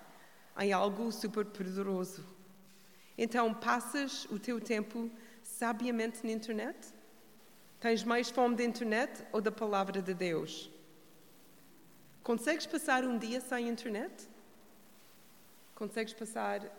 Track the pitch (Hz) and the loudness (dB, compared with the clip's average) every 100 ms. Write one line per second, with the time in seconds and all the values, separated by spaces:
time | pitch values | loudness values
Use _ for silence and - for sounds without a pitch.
0 | - - - - - - 202 185 202 196 | -18 -20 -20 -20 -12 0 4 4 4 2
1 | 233 220 214 214 208 - 185 190 196 185 | -2 -2 -2 -2 -2 -4 -4 -2 -2 0
2 | 185 - 156 - - - - - - - | -2 -6 -14 -16 -20 -20 -20 -20 -20 -20
3 | - - 226 240 226 220 220 240 240 294 | -14 -4 0 4 4 2 2 2 2 -2
4 | 269 269 - 208 226 233 226 214 214 240 | -2 -4 -6 -4 -2 -2 0 0 0 -4
5 | 226 - - - - - 233 220 247 233 | -6 -8 -16 -18 -14 -2 0 0 0 0
6 | 226 226 226 220 220 214 240 349 - - | 0 -2 -2 -2 -2 -2 -4 -6 -12 -18
7 | - - - - - - - - 233 226 | -20 -20 -20 -20 -20 -20 -20 -2 4 4
8 | 208 233 240 254 247 233 240 226 233 214 | 4 2 2 6 6 6 2 2 2 2
9 | 294 - - 220 208 214 220 202 190 190 | 2 -2 -4 0 0 0 2 2 2 0
10 | 185 180 185 156 156 - - - - - | -2 0 2 0 -2 -6 -12 -16 -20 -20
11 | - - - - - - - - - - | -20 -20 -20 -20 -20 -20 -20 -20 -20 -20
12 | - - - 233 262 320 - 320 - 262 | -20 -6 0 2 2 0 0 -2 2 4
13 | 254 233 220 247 247 247 233 233 240 202 | 4 0 0 -4 -2 -2 0 -2 -2 -4
14 | 330 - - - - - - - - - | -4 -8 -16 -20 -20 -20 -20 -20 -20 -20
15 | - - - - - - - - 208 226 | -20 -20 -20 -20 -20 -20 -18 -8 -6 -2
16 | 220 - 220 226 208 202 196 | -4 -4 -6 -2 0 0 -4